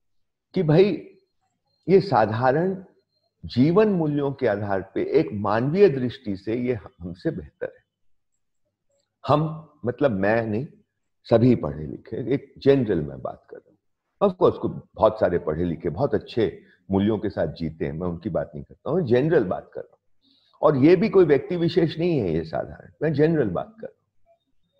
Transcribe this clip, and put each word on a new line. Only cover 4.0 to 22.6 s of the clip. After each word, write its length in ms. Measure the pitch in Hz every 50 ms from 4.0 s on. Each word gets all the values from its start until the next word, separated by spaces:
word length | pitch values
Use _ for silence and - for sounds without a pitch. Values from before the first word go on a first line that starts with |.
| 160 151 147 143 143 139 139
के 140 | - 135
आधार 460 | 113 101 101 104 104 98 95 92 - _
पे 100 | 110 90
एक 240 | - 87 139 156 - -
मानवीय 560 | 101 104 104 104 110 120 139 151 190 208 190
दृष्टि 480 | 143 - 123 123 117 - - 113 98
से 180 | 95 - 107 110
ये 200 | 127 123 123 127
हमसे 560 | 113 - - - _ 85 90 85 - - 123
बेहतर 360 | - 98 76 69 - _ -
है। 180 | - - _ _ _ _ _ _ _ _ _ _ _ _ _ _ _ _ _ _ _ _ _ _ _ _ _ _ _ _ _ -
हम, 440 | - 139 151 156 156 156 - - - _ _ -
मतलब 260 | 110 120 - 147 143
मैं 360 | 110 95 95 101 110 117 113
नहीं, 200 | 113 104 107 139 156 - _ _ _ _ _ _ _ _ _ _
सभी 300 | - 123 113 113 127 120
पढ़े 320 | - 78 76 71 73 78
लिखे, 480 | 71 - - - - 113 123 131 113 127
एक 200 | 143 - - _ -
general 440 | - 135 139 139 123 107 101 82 73
मैं 200 | 71 67 65 64
बात 240 | - - - _ _
कर 60 | -
रहा 80 | - - _
हूँ। 60 | _ _ _ _ _ _ _ _ _ _ -
Of 140 | 202 185
course, 220 | - 160 135 - -
को 100 | - 117
बहुत 520 | - - - _ _ - 107 110 - -
सारे 180 | 104 92 87 87
पढ़े 260 | - 80 78 78 90
लिखे, 240 | 87 82 76 - 87
बहुत 260 | 76 80 - - -
अच्छे 480 | 98 - - - - 110 87 - - - _ _ _ _ -
मूल्यों 280 | 95 98 98 104 113 101
के 120 | 90 104
साथ 160 | - 104 90
जीते 380 | 78 71 - 82 80 78 - -
हैं, 80 | 71 71
मैं 140 | 80 90
उनकी 240 | 90 85 85 - 107
बात 200 | 82 82 71 - -
नहीं 100 | 71 71
करता 260 | - 69 _ _ -
हूँ, 120 | 139 185 185
जनरल 420 | 120 117 123 139 160 170 156 113
बात 260 | 92 80 71 - - _
कर 60 | -
रहा 160 | - - _
हूँ। 40 | _ _ _ _ _ _ _ _ _ _ _ _ _ -
और 220 | 151 151 131 123
ये 120 | 156 180
भी 120 | 190 - 220
कोई 160 | - 196 185
व्यक्ति 320 | 147 147 135 - - 180
विशेष 420 | 175 165 170 - 185 170 151 - 156
नहीं 200 | 165 180 170 143
है 160 | 110 90 78
ये 100 | 82 80
साधारण, 460 | 80 80 60